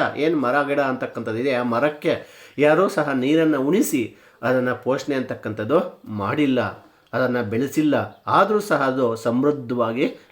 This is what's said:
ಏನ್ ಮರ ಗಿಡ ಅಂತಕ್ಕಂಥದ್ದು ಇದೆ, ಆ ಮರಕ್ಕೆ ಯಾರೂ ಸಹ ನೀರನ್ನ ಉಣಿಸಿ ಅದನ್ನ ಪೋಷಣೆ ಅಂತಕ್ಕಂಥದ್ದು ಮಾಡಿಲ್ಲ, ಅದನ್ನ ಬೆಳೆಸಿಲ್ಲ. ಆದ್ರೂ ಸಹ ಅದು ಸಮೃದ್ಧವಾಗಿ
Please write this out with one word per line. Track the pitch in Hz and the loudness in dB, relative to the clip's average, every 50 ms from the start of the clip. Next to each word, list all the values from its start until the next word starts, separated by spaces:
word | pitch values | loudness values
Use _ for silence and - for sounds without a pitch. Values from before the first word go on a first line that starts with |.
| 143 113 117 | 0 0 0
ಏನ್ | 120 147 160 170 151 | 0 0 0 2 2
ಮರ | 127 120 131 147 143 | 0 2 2 0 0
ಗಿಡ | 139 143 143 | 0 0 0
ಅಂತಕ್ಕಂಥದ್ದು | 139 131 131 123 131 120 - 120 117 117 107 113 | 0 0 0 -4 -6 -8 -8 -8 -6 -6 -4 -2
ಇದೆ, | 127 143 127 | -2 0 0
ಆ | 123 123 | 0 0
ಮರಕ್ಕೆ | 120 117 117 135 151 147 - - 165 127 101 - - - - - - - - | 0 0 0 0 0 -2 -2 -2 -2 -2 -2 -4 -14 -20 -20 -20 -14 -2 2
ಯಾರೂ | 143 147 156 165 190 - | 4 4 6 4 2 2
ಸಹ | - 165 147 143 | 0 -2 -2 0
ನೀರನ್ನ | 139 127 127 139 156 165 160 156 151 | 0 0 0 2 2 4 4 2 2
ಉಣಿಸಿ | 135 131 143 175 220 - - - 131 110 104 - - - - _ - 120 | 2 2 2 2 2 2 2 0 -2 -2 -4 -8 -18 -20 -20 _ -6 -2
ಅದನ್ನ | 123 127 127 123 123 123 | 0 0 2 2 0 -2
ಪೋಷಣೆ | 123 - 123 135 135 - 147 139 | -4 -2 -2 -2 -2 -2 -4 -4
ಅಂತಕ್ಕಂಥದ್ದು | 131 123 - 123 - - 110 104 107 107 110 143 180 - 175 - - - | -4 -4 -6 -8 -10 -8 -10 -6 -6 -2 0 0 0 0 0 -10 -16 -14
ಮಾಡಿಲ್ಲ, | - 107 104 98 101 135 147 147 135 127 123 110 98 95 - - - _ _ _ - - | -10 -6 -4 -4 -2 0 0 2 2 2 0 0 -2 -6 -10 -20 -20 _ _ _ -8 -2
ಅದನ್ನ | 123 127 120 120 123 117 | -2 0 0 0 -2 -2
ಬೆಳೆಸಿಲ್ಲ. | 104 113 117 139 135 - 151 156 147 135 117 104 - - - - | -2 -2 -2 -2 -2 0 0 2 2 2 0 0 -4 -10 -12 -4
ಆದ್ರೂ | 104 120 165 196 196 214 208 | 0 4 4 4 4 2 -2
ಸಹ | 202 - 165 139 139 | 0 0 0 0 2
ಅದು | 131 127 135 127 117 113 | 0 0 2 0 0 0
ಸಮೃದ್ಧವಾಗಿ | 113 - 117 117 127 135 147 147 135 123 117 123 120 113 113 113 127 156 254 - - - _ | 0 -2 0 0 2 2 2 0 0 -4 -6 -2 -2 0 -2 0 0 -2 -2 -2 -8 -20 _